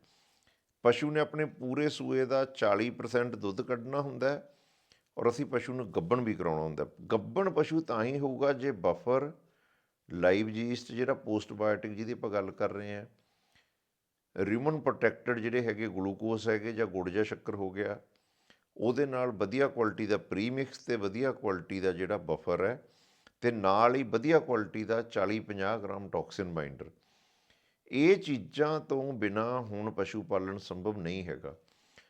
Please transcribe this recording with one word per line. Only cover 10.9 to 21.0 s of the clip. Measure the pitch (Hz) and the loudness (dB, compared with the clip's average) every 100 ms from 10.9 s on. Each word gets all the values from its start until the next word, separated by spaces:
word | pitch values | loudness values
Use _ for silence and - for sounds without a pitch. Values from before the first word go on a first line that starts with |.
ਜਿਹੜਾ | 117 127 131 | -2 -2 -2
ਪੋਸਟਬਾਇਓਟਿਕ | 110 107 - 104 107 104 110 | 0 -2 -2 0 2 0 -2
ਜਿਹਦੀ | 104 113 | -6 -6
ਆਪਾਂ | 120 117 | -6 -2
ਗੱਲ | 101 95 | -2 -2
ਕਰ | - 101 | -2 -2
ਰਹੇ | 98 104 | -4 -8
ਹਾਂ, | 104 113 _ _ _ _ _ _ _ _ _ _ _ _ - | -10 -12 _ _ _ _ _ _ _ _ _ _ _ _ -4
ਰੂਮਨ | 98 113 143 156 | -2 0 0 0
ਪ੍ਰੋਟੈਕਟਿਡ | 139 113 113 - 123 117 | -2 2 0 0 -4 -2
ਜਿਹੜੇ | 117 123 | -2 -2
ਹੈਗੇ | 117 107 110 | -2 -2 -4
ਗਲੂਕੋਸ | 92 98 95 110 110 110 | -4 -4 -2 -2 -2 0
ਹੈਗੇ | 107 110 | -2 -2
ਜਾਂ | 113 107 | -4 -2
ਗੁੜ | 92 90 | -2 -2
ਜਾਂ | 95 | 0
ਸ਼ੱਕਰ | 107 113 - | -2 -4 -8
ਹੋ | 104 95 | -6 -4
ਗਿਆ, | 95 101 104 - _ _ _ _ _ _ - | -4 -4 -6 -12 _ _ _ _ _ _ -2
ਉਹਦੇ | 117 123 139 | 0 2 0
ਨਾਲ | 127 127 | 0 -2
ਵਧੀਆ | 101 95 131 139 | 0 0 2 2
ਕੁਆਲਿਟੀ | 127 110 92 104 | 2 0 0 0
ਦਾ | 101 - | 0 0
ਪ੍ਰੀਮਿਕਸ | 92 117 131 131 - | -2 0 -2 -4 -6
ਤੇ | - | -2
ਵਧੀਆ | 117 | 0